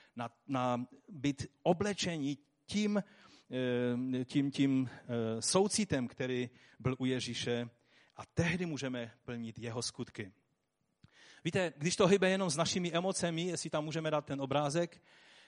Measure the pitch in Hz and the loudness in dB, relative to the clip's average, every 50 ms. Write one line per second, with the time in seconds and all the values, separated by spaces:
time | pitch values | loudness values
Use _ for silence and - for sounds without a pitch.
0 | - _ - - 120 120 - _ _ - 139 131 123 127 123 120 123 - - - | -20 _ -12 -10 -10 -10 -10 _ _ -4 -2 0 2 2 2 0 -2 -4 -10 -18
1 | _ - 214 147 120 147 139 - - - _ _ - 165 180 160 196 208 202 - | _ -18 -10 -4 -2 -2 -2 -2 -6 -10 _ _ 0 0 2 2 0 -2 -2 -2
2 | - 180 170 160 139 139 147 135 _ _ _ _ _ - - 202 214 208 208 208 | -2 -4 -2 -2 -2 -2 -4 -4 _ _ _ _ _ -6 -2 0 0 2 0 0
3 | 190 - - - - - - - - - 123 127 127 123 123 123 123 123 123 120 | -2 -4 -8 -20 -20 -20 -20 -20 -14 -8 -4 -2 0 0 2 2 2 0 0 0
4 | 127 131 127 127 131 - - 147 139 143 135 - 139 139 135 131 131 120 - - | -2 -2 -2 -2 -2 0 0 0 2 2 2 2 4 4 4 4 2 0 -4 -10
5 | - - 123 117 113 113 113 113 110 - - 190 196 214 - - 214 - - 135 | -10 -6 -4 -2 -2 -2 -2 -2 0 2 4 4 4 4 2 0 0 0 0 0
6 | 123 110 - - 135 127 127 123 127 123 - - - - - - 123 131 131 - | -2 -2 -4 -4 -4 -2 -2 -2 -2 -4 -8 -14 -20 -20 -10 -4 -2 -2 -2 0
7 | 131 127 127 127 - 127 117 - - 117 120 120 120 117 - _ _ _ _ - | 0 0 0 0 -2 -4 -6 -4 -4 -2 -2 -2 -4 -6 -10 _ _ _ _ -20
8 | - _ _ - - - _ - 170 170 170 180 180 170 156 131 139 131 127 123 | -20 _ _ -18 -18 -8 _ 0 0 0 0 -2 -2 -4 -4 -4 -4 -4 -6 -6
9 | 117 113 - _ _ - 120 120 117 113 113 - 110 120 110 120 117 - - - | -8 -8 -12 _ _ -10 -8 -8 -8 -8 -10 -10 -8 -8 -6 -6 -6 -6 -6 -8
10 | 123 - - - 107 95 - _ _ _ _ _ _ _ _ _ _ _ _ _ | -10 -10 -8 -10 -12 -12 -12 _ _ _ _ _ _ _ _ _ _ _ _ _
11 | _ _ _ - - - - - - 170 165 202 185 165 - - 147 175 180 - | _ _ _ -20 -20 -20 -14 -8 -4 -2 0 2 2 0 0 -2 -2 0 4 6
12 | 214 170 196 202 185 185 190 190 196 180 139 147 165 - - 202 180 175 156 170 | 6 8 8 8 6 6 4 4 2 0 2 0 0 2 2 0 0 0 0 0
13 | 180 190 190 - - 170 165 160 170 185 170 - - 156 - 156 151 160 151 165 | 0 0 0 0 0 0 0 0 -2 -2 -2 -4 -4 -2 -2 -2 -2 -2 -2 -2
14 | 160 156 151 147 147 - 143 139 139 131 131 143 151 143 139 170 175 170 - - | -2 0 0 0 0 -2 -4 -4 -2 0 0 2 2 2 2 0 0 -2 -4 -12
15 | _ _ - - - - - - - | _ _ -20 -20 -20 -20 -20 -20 -20